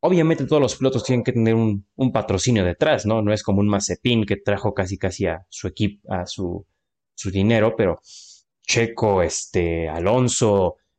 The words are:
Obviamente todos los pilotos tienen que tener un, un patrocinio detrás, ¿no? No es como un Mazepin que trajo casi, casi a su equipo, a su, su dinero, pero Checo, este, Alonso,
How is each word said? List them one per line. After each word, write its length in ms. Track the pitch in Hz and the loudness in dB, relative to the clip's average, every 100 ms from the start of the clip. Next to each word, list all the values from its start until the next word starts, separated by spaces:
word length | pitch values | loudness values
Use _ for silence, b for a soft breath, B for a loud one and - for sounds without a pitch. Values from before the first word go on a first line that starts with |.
Obviamente 440 | 170 180 160 165 131 | 2 2 2 0 0
todos 160 | 151 | 2
los 140 | 127 - | 2 0
pilotos 260 | 131 123 | -2 -2
tienen 200 | - 127 | -2 -2
que 100 | 113 | 2
tener 220 | 120 113 113 | 4 4 4
un, 300 | 113 101 - - | 2 0 -6 -2
un 160 | 131 | 0
patrocinio 500 | 107 104 95 - 113 | 0 0 0 2 2
detrás, 420 | 90 87 156 131 101 | 2 2 2 2 2
¿no? 160 | 110 | 0
No 120 | 104 | 2
es 100 | 107 | 0
como 160 | - 98 | 0 2
un 80 | 104 | 2
Mazepin 580 | 101 - 90 123 117 101 | 0 -2 -4 0 0 0
que 120 | 101 | -2
trajo 360 | - 101 107 | -2 -2 -2
casi, 240 | - 92 95 | -2 -4 -4
casi 280 | 95 - 95 | -6 -2 -4
a 180 | 80 - | -4 -10
su 180 | - 95 | -10 -10
equipo, 460 | - 104 - - | -4 -4 -4 -8
a 120 | 92 87 | -8 -8
su, 400 | - 90 92 - _ _ _ _ - | -8 -8 -8 -14 _ _ _ _ -12
su 160 | 101 | -6
dinero, 440 | 95 101 113 107 113 | -2 2 2 2 0
pero 240 | 98 87 B B B B _ _ | -2 -2 B B B B _ _
Checo, 600 | - 120 117 117 110 98 | -4 -2 -2 0 0 2
este, 680 | 82 - - - 85 82 80 | 0 -4 -4 -2 -2 -2 -4
Alonso, 880 | 78 90 123 123 - 113 98 90 - _ | -4 0 0 0 0 2 2 0 -4 _